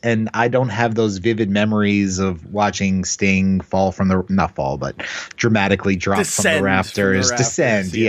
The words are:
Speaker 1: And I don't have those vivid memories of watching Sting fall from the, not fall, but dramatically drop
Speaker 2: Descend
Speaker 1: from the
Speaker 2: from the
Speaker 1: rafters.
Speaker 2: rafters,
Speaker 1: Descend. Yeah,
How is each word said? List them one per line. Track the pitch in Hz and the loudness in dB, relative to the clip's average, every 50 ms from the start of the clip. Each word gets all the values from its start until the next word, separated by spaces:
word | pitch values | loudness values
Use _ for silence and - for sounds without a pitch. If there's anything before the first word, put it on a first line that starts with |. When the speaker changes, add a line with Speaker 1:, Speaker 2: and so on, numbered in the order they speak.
| - | -2
Speaker 1:
And | 117 117 110 110 107 - | 0 0 0 0 -2 0
I | 113 120 120 | 0 0 2
don't | 127 127 127 123 | 2 2 0 0
have | 98 107 120 117 110 | 0 0 0 0 2
those | 113 113 107 98 95 | 0 0 0 0 -2
vivid | 90 113 113 107 113 98 | -2 -2 0 0 0 0
memories | 98 101 107 107 107 104 104 101 101 101 101 98 92 92 | 2 2 2 2 2 2 2 2 2 2 2 0 0 0
of | 95 95 90 82 82 87 | 0 -2 -2 -4 -8 -8
watching | 95 104 104 101 98 - 98 95 95 92 90 | -2 -2 0 0 0 0 0 0 0 0 -2
Sting | - - - 101 98 95 95 95 95 95 92 | -2 -4 -2 0 2 2 2 2 2 0 0
fall | 85 - - 95 95 95 92 | -2 -2 0 0 0 0 0
from | - 98 95 | 0 0 2
the, | 92 92 92 - | 2 0 0 0
not | 95 95 85 71 - | 0 0 0 -2 -2
fall, | - 71 67 71 69 | -4 -4 -4 -4 -4
but | 67 67 - - - - - - - - - | -6 -8 -8 -10 -12 -10 -10 -12 -12 -14 -6
dramatically | - - 117 113 107 98 98 98 98 - 101 95 | -2 0 2 2 2 4 2 2 2 2 0 -2
drop | 92 - 98 98 98 | 0 0 0 0 0
Speaker 2:
Descend | 175 - - - - | 0 -2 -2 -2 0
Speaker 1:
from | |
the | 190 160 | 0 0
Speaker 2:
from | 151 98 | 2 0
the | |
Speaker 1:
rafters. | 98 95 95 92 - - 104 101 95 95 95 101 123 | 2 0 0 0 -2 -2 -2 0 2 2 2 0 0
Speaker 2:
rafters, | 120 123 127 | 0 0 -2
Speaker 1:
Descend. | 131 - - 151 123 110 101 95 92 82 | -2 0 0 0 2 2 0 -2 -2 -2
Yeah, | 110 113 | 0 0